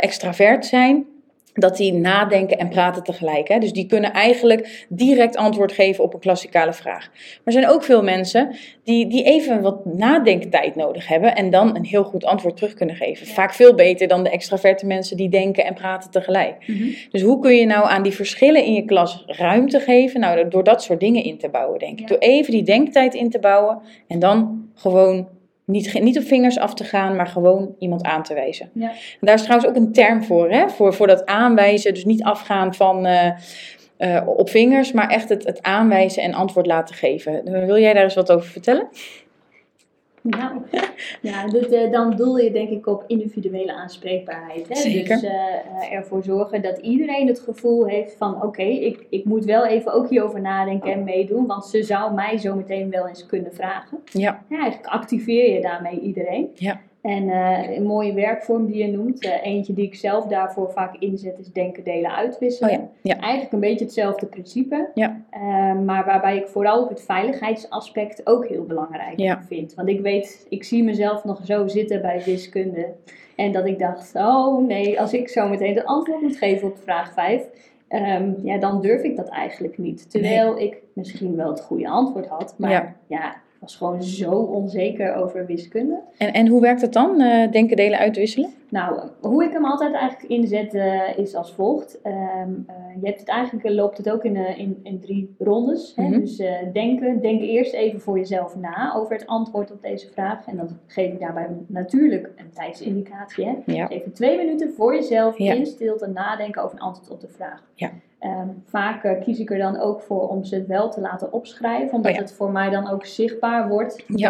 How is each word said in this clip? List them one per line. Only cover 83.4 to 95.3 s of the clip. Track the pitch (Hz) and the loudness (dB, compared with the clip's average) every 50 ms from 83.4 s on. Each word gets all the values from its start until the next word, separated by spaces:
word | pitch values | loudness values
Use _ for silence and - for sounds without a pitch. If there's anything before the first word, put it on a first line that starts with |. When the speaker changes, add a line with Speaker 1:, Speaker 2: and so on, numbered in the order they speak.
| _ _ _ _ - - | _ _ _ _ -20 -20
Speaker 2:
was | - | -14
gewoon | - - 175 180 180 180 | -10 -8 -6 -6 -6 -8
zo | 185 185 190 208 - | -8 -8 -6 -6 -6
onzeker | 190 214 226 - 202 202 196 185 185 226 - - - - 196 185 - | -4 -4 -6 -4 -6 -6 -8 -6 -6 -6 -6 -6 -6 -6 -6 -6 -4
over | 185 185 180 - 185 180 | -6 -6 -6 -8 -10 -10
wiskunde. | 180 170 170 - - - 220 247 294 311 - - - _ - | -10 -10 -10 -10 -10 -8 -6 -4 -4 -6 -8 -10 -14 _ -6
Speaker 1:
En, | 208 208 - | -6 -2 0
en | 220 226 226 | 2 4 4
hoe | 233 247 | 4 6
werkt | 226 240 247 247 | 4 4 4 2
het | 247 240 247 | 0 0 2
dan, | 247 254 359 392 320 | 2 2 2 4 2
eh, | 262 240 233 226 226 220 | 4 4 4 4 4 2
denken, | 220 220 226 226 233 | 2 2 2 4 4
delen, | 196 202 208 208 - | 2 2 2 2 2
uitwisselen? | - 220 220 202 202 220 - 254 302 - - - _ _ | 0 0 0 0 -2 -2 -2 -2 -4 -4 -8 -16 _ _
Speaker 2:
Nou, | - 190 180 180 160 - - - - - | -6 -6 -4 -4 -6 -6 -8 -12 -14 -10
hoe | - 214 240 302 339 | -4 0 0 2 2
ik | 320 339 | 0 0
hem | 320 302 | -2 -2
altijd | 269 285 285 302 294 - | 0 0 -2 -2 -2 -2
eigenlijk | 269 262 254 - - - - | -2 -2 -4 -4 -8 -8 -4
inzet, | 240 240 233 208 208 214 214 214 208 | -2 0 0 0 0 -2 -4 -4 -4
eh, | 202 196 190 190 190 190 190 - - | -2 -2 0 0 -2 -2 -2 -4 -4
is | 202 196 - | -6 -4 -6
als | - 170 - - | -8 -10 -8 -6
volgt. | - 190 220 302 302 - - - - | -4 -2 -2 -2 -2 -4 -10 -16 -14
Ehm, | - 208 196 196 190 190 190 185 185 185 185 190 185 - | -10 -10 -8 -8 -6 -6 -6 -8 -8 -8 -8 -10 -12 -14
eh, | 185 180 180 180 185 185 | -18 -18 -20 -18 -12 -8
je | 185 202 | -8 -8
hebt | 202 202 | -8 -8
het | - - | -8 -6
eigenlijk, | 214 233 254 247 240 214 - | -4 -4 -4 -6 -6 -6 -4
eh, | 220 208 | -2 0
loopt | 208 202 202 202 - | 0 0 -2 -2 -6
het | 202 208 | -6 -4
ook | 220 220 - | -4 -4 -4
in, | 226 202 | -4 -4
eh, | 196 185 185 185 - | -4 -4 -6 -6 -8
in, | 202 196 190 - - | -8 -8 -10 -10 -10
in | 196 196 185 | -12 -12 -12
drie | - - 196 196 196 - | -10 -8 -8 -8 -8 -8